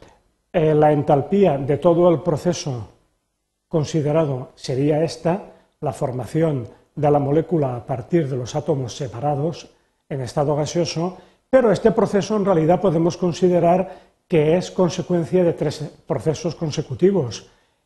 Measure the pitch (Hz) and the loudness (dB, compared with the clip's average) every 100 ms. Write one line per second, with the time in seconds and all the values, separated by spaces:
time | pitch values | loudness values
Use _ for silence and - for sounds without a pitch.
0 | - _ _ _ _ 180 156 151 151 147 | -20 _ _ _ _ 0 2 4 4 4
1 | 139 143 135 202 185 139 139 139 175 170 | 2 0 0 2 2 2 -2 0 2 4
2 | 180 160 170 147 180 165 151 123 98 _ | 4 2 0 -2 -2 -4 -6 -8 -10 _
3 | _ _ _ _ _ _ _ 165 139 165 | _ _ _ _ _ _ _ -4 -2 -2
4 | 147 156 151 127 131 - - 127 147 151 | 0 0 0 -4 -8 -12 -6 -2 0 2
5 | 165 - 165 196 - - _ _ 147 - | 0 -2 -4 -4 -6 -20 _ _ -8 -4
6 | 139 127 113 156 160 139 110 - _ - | -6 -6 -4 -2 0 -2 -6 -14 _ -2
7 | 147 147 135 151 160 165 135 123 - 131 | 2 2 2 0 0 0 -2 -4 -8 -8
8 | - 170 135 131 120 151 - 139 120 - | -2 0 0 -4 -6 -4 -2 -2 -4 -8
9 | 135 113 143 139 156 - - _ _ _ | -10 -6 -4 -2 -4 -6 -14 _ _ _
10 | - 139 120 156 147 147 147 175 160 156 | -10 -8 -4 -2 0 0 -2 -2 -2 -2
11 | 180 185 - _ _ 262 240 175 220 - | -6 -8 -18 _ _ 2 4 4 2 2
12 | - 202 - 214 190 165 156 180 196 160 | 2 0 0 0 2 2 4 4 2 2
13 | 170 - 180 151 180 175 170 175 185 - | 0 0 -2 2 2 4 4 2 0 -10
14 | _ _ - 156 151 180 185 - 175 - | _ _ -2 2 4 2 0 0 0 -2
15 | - 175 151 185 170 - 151 - 147 - | -2 -2 0 2 2 0 -4 -4 -10 -12
16 | - 139 156 143 170 - 160 156 - 123 | -6 -4 -2 -2 -6 -6 -6 -6 -6 0
17 | 185 196 123 - - _ _ _ | 2 2 -2 -8 -16 _ _ _